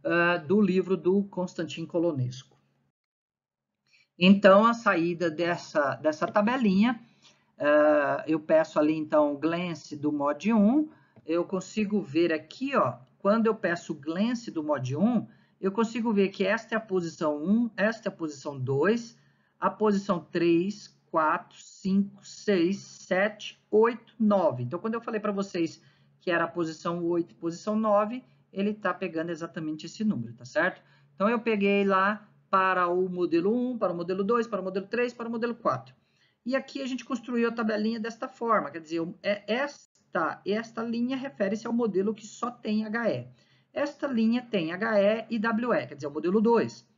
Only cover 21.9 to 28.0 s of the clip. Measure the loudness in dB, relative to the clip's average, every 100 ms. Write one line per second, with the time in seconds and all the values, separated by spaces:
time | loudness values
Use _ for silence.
21.9 | 2 0 -6 -20 -8 0 2 2 0 -8
22.9 | -20 -2 0 0 -2 -16 -18 _ 4 4
23.9 | 2 -14 _ 2 4 2 0 -6 -6 -6
24.9 | -6 -4 -4 -2 -4 -4 -2 -4 -4 _
25.9 | _ _ _ -2 0 0 -2 -4 -4 -6
26.9 | -2 0 -2 -2 -6 -8 -6 -4 0 2
27.9 | 2